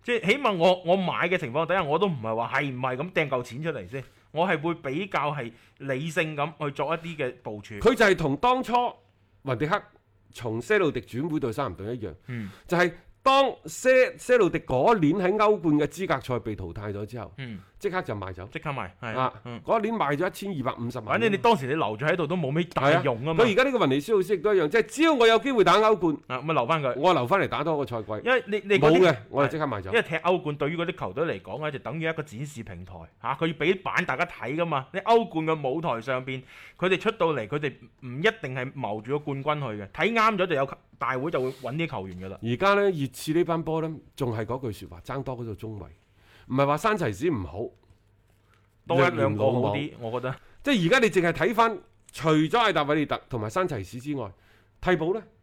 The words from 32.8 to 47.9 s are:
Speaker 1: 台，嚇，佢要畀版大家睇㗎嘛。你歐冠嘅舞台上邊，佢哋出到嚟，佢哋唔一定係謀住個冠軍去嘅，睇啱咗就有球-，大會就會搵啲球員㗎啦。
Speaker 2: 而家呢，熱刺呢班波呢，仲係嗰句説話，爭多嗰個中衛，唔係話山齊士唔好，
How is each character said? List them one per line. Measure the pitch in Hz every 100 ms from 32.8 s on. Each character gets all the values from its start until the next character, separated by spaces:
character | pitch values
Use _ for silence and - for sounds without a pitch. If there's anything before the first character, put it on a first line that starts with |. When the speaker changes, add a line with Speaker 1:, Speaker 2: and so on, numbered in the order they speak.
Speaker 1:
台， | 92 90 80 _
嚇， | 117 139
佢 | 165
要 |
畀 | 160 151 190
版 | 127 110
大 | 180 131
家 | 170
睇 | - 110
㗎 | 151
嘛。 | 170 143 131
你 | 190
歐 | 196 233 220
冠 | 160 160
嘅 | 160 139
舞 | 151
台 | 165 117
上 | 120 127
邊， | 131 131 - - - _
佢 | 180
哋 | 185
出 | 214
到 | 214 165
嚟， | 143 107
佢 | 143
哋 | 147 - 120 _ 127
唔 | 127
一 |
定 | 196 220 139
係 | 131 131
謀 | 139 113 107
住 | 113 143
個 |
冠 | 147 139
軍 | 139 151 131 107
去 |
嘅， | 95
睇 | - 185
啱 | 226 220 208
咗 | 185
就 |
有 | 147 139
球-， | - _ _
大 | 127 131
會 | 151
就 | 160
會 | 131
搵 | 135 120 147
啲 | 165
球 | 117 95
員 | 90
㗎 | 95
啦。 | 95
Speaker 2:
而 | 113 120
家 | 196
呢， | 202 202
熱 | 170 135
刺 | - -
呢 | 156
班 | 170 165
波 | 160 160
呢， | 160 151 -
仲 | - 127 113
係 |
嗰 | 107 127
句 | 131 98 92
説 |
話， | 85
爭 | - 135
多 | 135 120
嗰 | 117
個 |
中 | 95 110 107
衛， | - - _ _ _ - -
唔 |
係 | 127 139
話 | 151
山 | 220 214
齊 | 143
士 | 95 165
唔 | 127
好， | 82 87 123 _ _